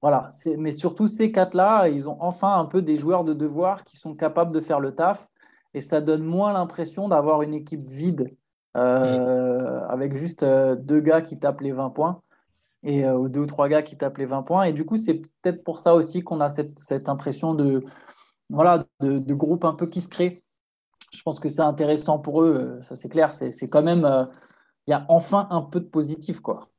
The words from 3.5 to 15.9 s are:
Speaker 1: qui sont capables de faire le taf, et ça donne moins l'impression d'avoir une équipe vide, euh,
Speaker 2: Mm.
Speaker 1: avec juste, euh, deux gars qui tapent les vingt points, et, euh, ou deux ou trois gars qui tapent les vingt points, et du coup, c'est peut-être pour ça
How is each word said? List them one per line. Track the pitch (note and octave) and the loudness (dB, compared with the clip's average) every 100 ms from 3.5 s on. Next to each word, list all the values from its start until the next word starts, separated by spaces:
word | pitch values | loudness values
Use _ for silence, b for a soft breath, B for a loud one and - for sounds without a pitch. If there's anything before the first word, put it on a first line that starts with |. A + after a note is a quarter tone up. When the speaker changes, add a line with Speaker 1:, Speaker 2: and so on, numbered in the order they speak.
| C#3+ F#3 G3 | -2 -2 -2
Speaker 1:
qui | - - | -10 -18
sont | D#3+ | -14
capables | D3+ D#3 D#3 E3+ | -4 -2 0 0
de | D#3 | 0
faire | D#3 D3 | 0 -2
le | C3+ | -2
taf, | C3+ E3+ G3 - _ b b b | 0 0 0 -6 _ b b b
et | C#3+ | -12
ça | C#3 D#3 | -2 -2
donne | D3+ D#3 | 0 0
moins | D#3+ E3+ G#3 | 0 0 0
l'impression | G3+ F3 - E3 - G3+ | 0 -4 -6 -10 -6 0
d'avoir | E3 D3 D#3 | 2 4 2
une | D3+ | 0
équipe | D3+ D3 D#3 C3 | -6 -8 -10 -10
vide, | C3+ E3+ D#3 B2+ - _ _ _ B2 | -6 -4 -2 -4 -6 _ _ _ 0
euh, | B2 B2+ B2+ B2+ B2+ B2+ B2+ B2 | 2 4 2 2 2 0 0 -2
Speaker 2:
Mm. | B2+ B2+ - | -2 -6 -6
Speaker 1:
avec | B2+ C#3 | -4 -4
juste, | C#3 E3 - | -4 -8 -2
euh, | C3+ G#3+ D#3 B2+ | 2 4 4 0
deux | C3+ D3+ | 2 2
gars | D3+ D#3+ | 4 2
qui | D#3+ - | 2 -4
tapent | C#3+ C#3+ | -4 -2
les | C#3 | -6
vingt | C3 C3+ | -4 -6
points, | C3 D#3 F3+ _ _ _ _ _ _ | -2 -2 -2 _ _ _ _ _ _
et, | - C#3+ | -2 0
euh, | C3 | 2
ou | C3 C3 | 2 0
deux | C3 | -2
ou | D3 | -4
trois | C#3+ C#3+ | 0 2
gars | D3+ | 2
qui | D3+ - | 0 -6
tapent | C#3 C#3 | -6 -4
les | C3 | -6
vingt | C3+ | -4
points, | C3 F3+ | 0 2
et | F#3+ | 2
du | D3+ | 0
coup, | D#3 A3 | -2 -2
c'est | A3 | 0
peut-être | C#3+ D3 _ F#3 F3 | -2 -4 _ -4 -4
pour | - D#3+ | -6 -2
ça | - | 4